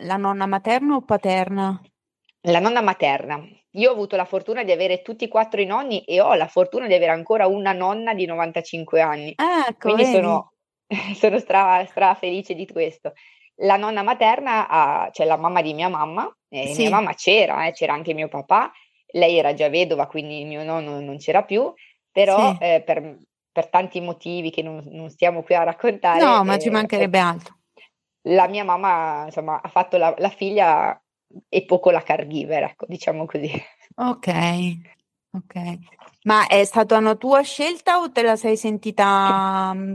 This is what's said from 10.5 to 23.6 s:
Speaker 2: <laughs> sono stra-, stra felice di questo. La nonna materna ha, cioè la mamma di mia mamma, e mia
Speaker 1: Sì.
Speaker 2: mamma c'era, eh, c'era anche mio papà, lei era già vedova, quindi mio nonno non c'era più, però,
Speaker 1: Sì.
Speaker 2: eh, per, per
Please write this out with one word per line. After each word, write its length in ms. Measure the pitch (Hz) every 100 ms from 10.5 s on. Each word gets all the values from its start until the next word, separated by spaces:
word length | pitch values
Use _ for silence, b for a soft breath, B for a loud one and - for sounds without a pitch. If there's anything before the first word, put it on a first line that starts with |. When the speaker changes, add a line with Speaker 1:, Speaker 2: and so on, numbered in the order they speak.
| _ _ _ -
Speaker 2:
<laughs> 260 | 196 190
sono 240 | 196 214 220
stra-, 460 | - 190 190 185 190
stra 280 | - 190
felice 400 | 180 185 185 196
di 120 | 170 160
questo. 460 | 170 160 160 147 - b b b -
La 140 | 196 196
nonna 260 | 208 214
materna 640 | 202 254 220 262 269 220 -
ha, 420 | 160 143 156 -
cioè 140 | - 160
la 100 | 156
mamma 260 | 165 180
di 120 | 156
mia 140 | 151 180
mamma, 440 | 160 156 180 349 - _
e 260 | 139 139
mia 160 | 147 220
Speaker 1:
Sì. 0 |
Speaker 2:
mamma 240 | 202 190
c'era, 520 | - - 214 165 143 165
eh, 60 |
c'era 200 | - 156
anche 220 | 147 165
mio 140 | 156 160
papà, 420 | 147 139 196 254 b b b b
lei 240 | 170 170 170
era 160 | 147
già 140 | 147 151
vedova, 380 | 160 175 151 147
quindi 380 | 156 147 151
mio 180 | 151 151
nonno 360 | 156 165 147 143
non 180 | 143 143
c'era 260 | - 175
più, 280 | 202 202 277 - b b _
però, 440 | 190 196 196 247
Speaker 1:
Sì. 60 | 175
Speaker 2:
eh, 220 | 175 160
per, 340 | 160 156 151 107 _ _ _
per 180 | -